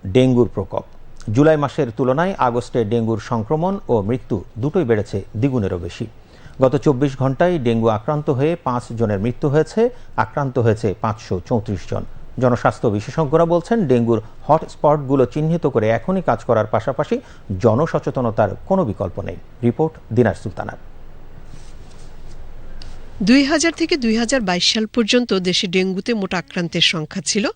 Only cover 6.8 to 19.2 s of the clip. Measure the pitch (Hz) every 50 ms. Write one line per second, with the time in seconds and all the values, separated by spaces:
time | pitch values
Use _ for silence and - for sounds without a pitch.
6.8 | - 156 139 123 143 143 135 - 127 135 135 - 170 180 180 160 120 120 113 113
7.8 | 113 113 110 110 - - 151 147 147 - 143 123 139 156 170 170 - 127 123 120
8.8 | - - 120 110 117 104 104 95 98 123 120 - - 147 135 156 156 - - 220
9.8 | 226 254 - - - - - - 113 - - - 143 135 123 127 113 113 107 110
10.8 | - 107 87 - - 110 107 - - - 98 92 - - 127 113 - - 104 90
11.8 | - - - 101 - - - - - - - - 123 127 123 - - 131 113 -
12.8 | - 123 101 104 101 - - - 160 135 156 160 170 165 170 170 165 - 233 233
13.8 | 196 131 127 120 117 113 117 107 110 - - - - - 147 160 - - - -
14.8 | - 151 147 151 139 127 139 135 127 117 - 156 151 160 170 175 - 147 120 117
15.8 | 107 107 113 - - - 190 190 - - 120 - - - 117 110 107 107 - 110
16.8 | - - 127 - 151 - 233 247 - - - - - - 98 90 123 117 107 123
17.8 | 160 160 - 151 - 147 - 139 123 117 107 117 107 98 98 - - - 190 190
18.8 | 175 113 95 - 101 87 - -